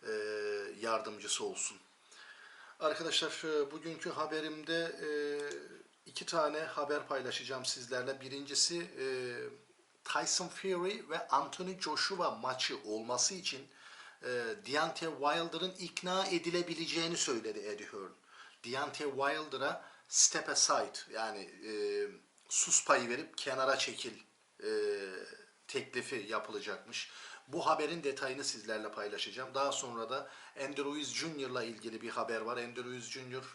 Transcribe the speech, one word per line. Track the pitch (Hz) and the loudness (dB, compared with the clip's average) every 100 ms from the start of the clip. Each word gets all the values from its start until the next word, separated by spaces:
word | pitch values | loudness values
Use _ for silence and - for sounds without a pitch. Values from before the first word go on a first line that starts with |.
| - | -4
e, | 110 104 107 104 104 101 101 | -2 0 0 0 -2 -4 -4
yardımcısı | 113 110 110 104 101 - | 2 2 0 -6 -2 0
olsun. | 104 92 - 98 - - - - - - - - - - | 0 -2 -4 -6 -16 -20 -20 -20 -18 -18 -18 -18 -16 0
Arkadaşlar, | 160 156 165 - 160 - 160 | 2 2 2 2 2 0 2
e, | 151 139 | 2 2
bugünkü | 156 160 165 180 | 0 -6 -6 -4
haberimde, | 156 151 156 156 156 151 165 165 - | -2 0 0 -2 -4 0 0 0 -2
e, | 151 147 147 147 143 143 - - - _ - | -2 0 0 0 -2 -6 -8 -16 -20 _ -12
iki | - 185 | -8 0
tane | 170 151 151 | 4 4 2
haber | 160 - 143 147 131 | -2 0 2 2 2
paylaşacağım | 139 123 120 123 131 120 | -2 0 -2 -2 -4 -2
sizlerle. | - 123 127 127 131 | -2 -2 -2 0 -2
Birincisi, | 131 139 143 135 - 170 175 - | -4 -6 0 4 4 2 -4 -4
e, | 131 131 127 123 123 - - _ _ _ | -2 0 -2 -4 -6 -10 -20 _ _ _
Tyson | - 151 165 - 175 | -2 0 2 2 0
Fury | - 190 180 185 220 - | -2 0 2 2 -2 -2
ve | 160 - | -4 2
Anthony | 135 - - 185 185 | 4 4 -2 -6 -4
Joshua | - 147 - 190 156 | -2 2 2 2 2
maçı | 110 127 127 - 120 107 | 2 0 0 0 -2 -2
olması | 107 113 123 - | -2 2 4 4
için, | 95 - 135 139 - - - - - | 2 -2 -4 -6 -18 -18 -16 -18 -10
e, | 123 123 117 104 101 | -2 0 0 -4 0
Deontay | 143 165 160 165 | 2 4 2 -2
Wilder'ın | 139 143 160 170 165 185 180 | 2 4 4 2 0 -2 -4
ikna | 175 - 180 185 190 | -6 -2 2 2 4
edilebileceğini | 175 160 175 170 160 160 151 165 175 | 2 4 2 2 0 0 2 2 4
söyledi | - 120 107 107 | 4 2 0 -2
Eddie | 101 104 101 | -4 -6 -6
Hearn. | 107 95 95 - - - - 117 | -8 -8 -12 -20 -20 -20 -12 -6
Deontay | 131 139 139 147 | -2 -2 -2 -2
Wilder'a | 131 139 156 156 135 139 - - - - | 2 2 2 -2 0 0 0 -6 -18 2
"step | - - 160 151 | 8 8 6 2
aside", | 135 - 135 104 - - | 6 6 6 4 -2 -6
yani, | 110 110 104 87 - 107 | -2 -2 -2 -8 -8 -4
e, | 107 104 101 101 95 - _ - | 0 2 2 0 -4 -18 _ -2
"sus | - - - - | 2 6 6 6
payı | 139 120 | 4 4
verip | 120 165 - | 0 -2 -4
kenara | - 131 135 127 | -2 2 4 4
çekil", | - 117 123 104 - _ _ - | 2 -2 -6 -8 -14 _ _ -8
e, | 107 107 104 101 98 92 95 - - - - | 0 2 2 0 -2 -6 -8 -12 -18 -20 -6
teklifi | 135 - 127 - 127 101 | -4 -2 -4 -2 -4 0
yapılacakmış. | 110 - 107 98 92 - 120 - - - - - | -2 0 -4 -4 -6 -6 -8 -8 -10 -14 -14 -6
Bu | 165 156 | 0 4
haberin | 156 151 170 | 4 4 0
detayını | 143 - 135 135 | 0 0 -2 -2
sizlerle | 139 110 107 110 107 | -2 -4 -2 -2 -2
paylaşacağım. | - 104 104 107 104 127 | -4 -4 -2 -4 -4 -4
Daha | 135 139 | 2 2
sonra | 135 135 117 113 | 2 -2 -4 -2
da | 131 139 - - - | -2 -4 -10 -14 -6
Andy | 135 143 | -4 -2
Ruiz | 143 147 139 | -2 -2 -2
Junior'la | - 160 151 135 123 | -2 -2 -2 -2 0
ilgili | 113 110 113 110 | -2 -4 -6 -6
bir | 113 | -4
haber | 113 117 113 | -2 0 0
var. | 110 120 | 0 -2
Andy | 120 123 | -2 -4
Ruiz | 123 127 113 | -6 -6 -6
Junior | 135 127 131 127 | -8 -6 -8 -8